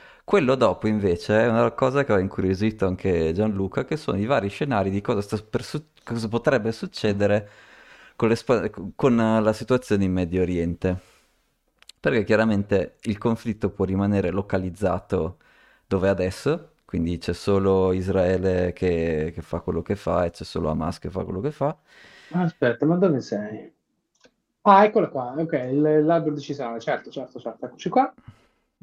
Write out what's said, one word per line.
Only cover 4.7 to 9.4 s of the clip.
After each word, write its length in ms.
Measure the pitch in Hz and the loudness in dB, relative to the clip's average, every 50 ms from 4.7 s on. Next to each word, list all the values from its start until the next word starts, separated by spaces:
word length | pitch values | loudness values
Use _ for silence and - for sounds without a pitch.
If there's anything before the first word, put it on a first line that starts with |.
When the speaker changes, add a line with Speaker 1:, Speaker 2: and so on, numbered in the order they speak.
| 127 104 95 98 | 0 0 0 0
Speaker 1:
di 100 | 95 101 101 | -2 -2 -2
cosa 180 | - 123 101 | -2 -2 -2
sta 160 | 101 - - 104 - | -2 -4 -6 -8 -6
per 200 | - - 120 120 | -6 -6 -6 -6
su-, 280 | - - 151 156 _ _ _ _ | -6 -8 -10 -10 _ _ _ _
cosa 260 | - 117 117 113 110 | -8 -6 -6 -4 -2
potrebbe 440 | 107 117 - 156 135 120 104 113 113 | -4 0 2 2 2 2 0 -2 -4
succedere 760 | - - 185 - - - 107 101 101 101 101 104 104 104 - - - - - - - - - - - - - _ | -6 -10 -12 -8 -4 -2 -2 0 2 2 2 2 0 0 -4 -12 -20 -20 -20 -20 -20 -20 -20 -20 -20 -20 -20 _
con 120 | - - 113 | -2 2 2
l'espa-, 420 | 117 113 - - 127 110 85 104 - - 87 104 - | 2 0 2 0 0 0 0 -2 -6 -8 -12 -12 -4
con 200 | - - 135 120 | 0 2 2 4
la 360 | 117 113 110 110 113 | 4 2 2 2 4